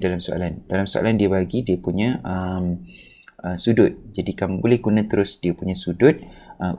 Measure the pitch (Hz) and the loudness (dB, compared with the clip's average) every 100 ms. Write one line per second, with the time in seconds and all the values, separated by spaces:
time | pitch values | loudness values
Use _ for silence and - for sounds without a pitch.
0 | 92 90 - 90 87 78 - 95 101 107 | 0 -2 -4 -4 -4 -6 -4 -2 0 0
1 | 107 110 98 95 90 123 120 90 - 95 | 2 2 4 2 0 -2 0 -2 0 0
2 | 120 123 92 92 92 92 90 87 - - | 0 -2 -4 -4 -4 -2 -2 -4 -8 -20
3 | - - - - 90 87 117 113 98 - | -20 -20 -20 -12 -8 -2 2 6 4 2
4 | - - 90 - 95 95 117 120 107 107 | -8 -6 -6 -4 -2 0 2 2 4 2
5 | 107 104 98 - 87 85 95 92 87 87 | 2 0 0 -2 -4 -2 -6 -6 -6 4
6 | 139 - - - - - 90 | 4 4 -6 -20 -20 -6 -6